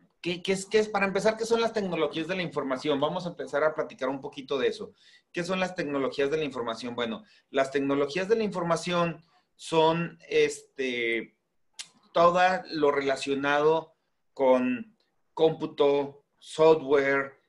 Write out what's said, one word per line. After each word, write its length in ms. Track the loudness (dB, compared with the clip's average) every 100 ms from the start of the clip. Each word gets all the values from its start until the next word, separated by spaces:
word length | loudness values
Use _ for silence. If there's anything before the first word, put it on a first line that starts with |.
| _ _
¿Qué, 220 | -8 -4
qué 100 | -2
es, 140 | -4 0
qué 140 | 0
es, 80 | 2
para 180 | 0 0
empezar, 300 | 2 0 0
qué 80 |
son 160 | 0 0
las 120 | 0
tecnologías 540 | -2 -2 -2 -2 -2 -4
de 80 |
la 80 | -4
información? 580 | -4 -6 -4 -4 -2 0
Vamos 260 | -2 -4 -8
a 40 |
empezar 320 | -10 -6 0
a 140 | 0 0
platicar 320 | -6 -6 -6
un 120 | -6
poquito 380 | -10 -14 -6 -2
de 100 | 0
eso. 240 | -2 -10 -16 _ _ _
¿Qué 120 | -8
son 160 | -4 -4
las 160 | -4 -4
tecnologías 560 | -4 -2 -2 -2 -2
de 60 | -2
la 60 |
información? 520 | -4 -6 -8 -8 -8 -6
Bueno, 260 | -4 -6 -12 _ _
las 200 | -2 0
tecnologías 580 | 0 0 0 0 -4 0
de 60 |
la 80 | 0
información 800 | 0 -2 -2 -2 -2 -2 -2 -4 _ _ _ _
son, 640 | -2 2 4 2 -4 -10 -2
este, 1080 | 0 2 -2 -12 -6 -4 -2 -2 -2 -6 _ _ _ _ -20 -20 _ _
todo 280 | 4 6 6 4 2 -4
lo 220 | 0 2
relacionado 1000 | 2 0 -2 -2 -2 0 2 4 2 -2 _ _ _ _
con 640 | 0 4 4 2 -4 -8 _ _ _ _
cómputo, 880 | 2 2 2 -6 0 2 2 -2 -10 _ _
software, 1000 | -10 4 6 6 4 2 4 0 -2 -10